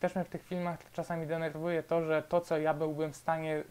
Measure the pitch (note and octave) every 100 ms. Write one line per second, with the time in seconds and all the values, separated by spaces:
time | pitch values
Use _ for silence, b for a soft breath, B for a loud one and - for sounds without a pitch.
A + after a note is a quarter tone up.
0 | F3+ F#3+ E3+ E3 - F3+ F3 E3 - -
1 | E3 E3+ D#3 E3 E3 D3+ E3 E3 D3+ E3+
2 | D#3+ D#3 D3+ F3 E3+ D#3+ D#3 D3+ D#3+ D3+
3 | D#3 C#3+ - D#3+ D#3+ D3+ -